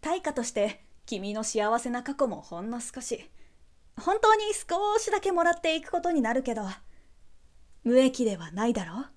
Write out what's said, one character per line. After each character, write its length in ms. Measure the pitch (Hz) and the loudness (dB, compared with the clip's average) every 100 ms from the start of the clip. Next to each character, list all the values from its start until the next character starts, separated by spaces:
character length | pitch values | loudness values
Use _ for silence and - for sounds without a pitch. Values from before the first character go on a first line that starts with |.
対 220 | 311 359 | -2 -2
価 100 | 311 | -2
と 100 | 294 | -4
し 100 | 233 | -4
て、 340 | - 208 - - - | 0 -2 -2 -18 -20
君 300 | - 208 196 | -8 -6 -4
の 100 | 208 | -4
幸 340 | 220 220 208 233 | -2 0 2 2
せ 120 | 247 | 0
な 120 | 247 | -6
過 120 | 254 | -6
去 120 | 277 262 | 0 0
も 140 | 202 | 0
ほ 220 | - 170 | -10 -10
ん 80 | 208 | -8
の 100 | 240 | -8
少 220 | 233 - | -8 -10
し、 280 | - - - - - - - - - - | -8 -10 -10 -20 -20 -20 -20 -20 -20 -6
本 180 | - 415 | -2 4
当 120 | 427 | 6
に 80 | 427 427 | 6 4
少 440 | 415 - 349 415 427 | -4 -2 -2 2 0
し 120 | 440 | 2
だ 100 | 403 | 0
け 120 | 392 | 0
も 100 | 349 | 2
ら 80 | 339 | 2
っ 100 | 339 | 2
て 160 | 330 320 | 0 0
い 60 | |
く 80 | - | -2
こ 100 | 349 | -2
と 120 | 349 | 0
に 100 | 330 | 0
な 100 | 226 | 2
る 100 | 247 | 0
け 120 | 254 | 0
ど、 80 | 220 196 190 - - - - - - - - - - | -4 -6 -8 -16 -20 -20 -20 -20 -20 -20 -20 -20 -6
無 140 | 240 247 | 4 6
益 260 | 262 262 | 6 4
で 140 | 233 185 | -2 -2
は 140 | 165 | -8
な 140 | 175 226 | -2 0
い 60 | |
だ 140 | 226 165 | 0 -4
ろ 140 | 190 | -8
う？ 60 | 277 | -12